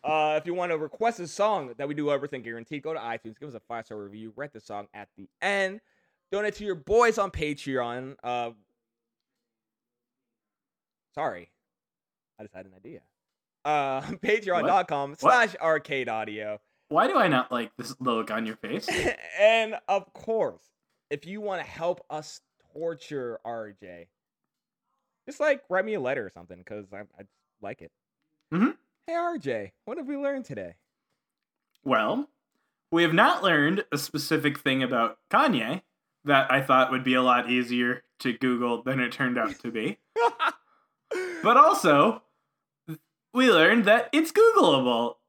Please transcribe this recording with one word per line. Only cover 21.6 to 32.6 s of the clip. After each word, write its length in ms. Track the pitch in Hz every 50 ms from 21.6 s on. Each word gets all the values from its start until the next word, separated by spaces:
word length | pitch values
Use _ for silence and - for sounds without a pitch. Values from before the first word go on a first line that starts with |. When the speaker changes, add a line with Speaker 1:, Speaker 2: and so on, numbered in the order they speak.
| 143
Speaker 1:
help 420 | - - 151 165 180 180 175 - _
us 320 | - 156 151 - - - _ _ _ _ _ _ _
torture 640 | 151 165 165 165 147 - - 151 135 123 120 113 - _
R 300 | 117 117 113 110 104 101 _
J, 260 | 104 92 87 85 85 87 _ _ _ _ _ _ _ _ _ _ _ _ _ _ _ _ _ _ _ _ _ _ _
just, 160 | - 285 -
like, 200 | 302 311 277 262 _
write 160 | _ 180 190 190
me 100 | 220 214
a 40 | 185
letter 260 | 131 127 139 135 107
or 40 | 92
something, 340 | _ 87 85 87 90 90 92
'cause 220 | - 107 107 101 92 98
I, 60 | 98
I 260 | 104 _ _ 87 98 98 _ _ _ _ _ _
like 200 | 104 98 120 _
it. 100 | 82 - _ _ _ _ _ _ _ _ _ _ _ _ 151
Speaker 2:
Mm-hmm. 160 | 175 214 311 - _ _ _ _ _ _
Speaker 1:
"Hey, 80 | - 330
R 220 | 339 349 339 349
J, 360 | 262 151 139 117 107 101 92 _ _ _
what 140 | - 247
have 100 | 339 277
we 80 | 262 294
learned 300 | 277 285 277 277 269 -
today?" 300 | - 143 104 92 85 85 _ _ _ _ _ _ _ _ _ _ _ _ _ _ _ _ _ _ _ _ _ _
Speaker 2:
Well, 460 | 139 123 110 107 110 208 254 285 _ _ _ _ _ _ _